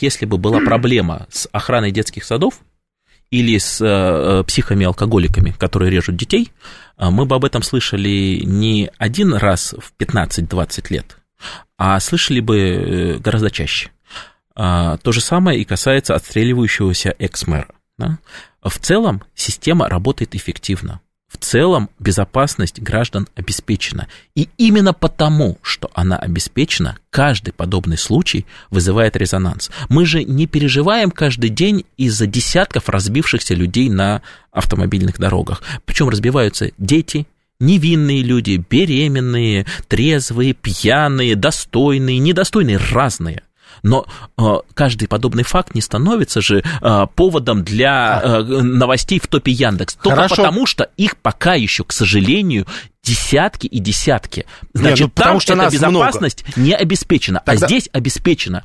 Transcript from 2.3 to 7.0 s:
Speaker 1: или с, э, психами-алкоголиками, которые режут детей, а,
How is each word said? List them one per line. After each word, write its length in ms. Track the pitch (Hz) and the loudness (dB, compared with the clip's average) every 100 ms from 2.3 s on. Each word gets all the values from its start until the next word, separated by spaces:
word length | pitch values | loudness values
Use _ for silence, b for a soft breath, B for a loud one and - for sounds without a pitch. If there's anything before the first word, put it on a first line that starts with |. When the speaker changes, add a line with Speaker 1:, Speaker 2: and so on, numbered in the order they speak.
| 117 214 - _ _ _ _ _ _ _ | -2 0 -2 _ _ _ _ _ _ _
Speaker 1:
или 260 | 123 117 107 | 0 2 2
с, 220 | - - | 0 -2
э, 640 | 110 98 92 80 76 95 | 2 2 2 2 2 2
психами-алкоголиками, 1080 | 92 - - 101 90 92 107 107 82 - 92 - | 2 -2 0 2 2 0 2 2 4 4 2 0
которые 320 | 92 95 92 | -2 0 2
режут 260 | 92 - 87 | 2 0 -4
детей, 340 | 117 226 233 B B B B | 0 0 0 B B B B
а, 120 | - | -4